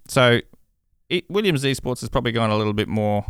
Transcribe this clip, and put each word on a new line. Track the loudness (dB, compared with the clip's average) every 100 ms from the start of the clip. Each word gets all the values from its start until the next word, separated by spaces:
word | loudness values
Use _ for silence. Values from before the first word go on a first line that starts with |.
| -4
so | 2 4 4 0 -18 _ _ _ _ _
it, | -6 -2
Williams | -2 0 0 0
Esports | -2 -4 -6
has | -4
probably | -2 -2
gone | 0 0
a | 0
little | 0
bit | -2 -2
more, | 0 0 -2 -2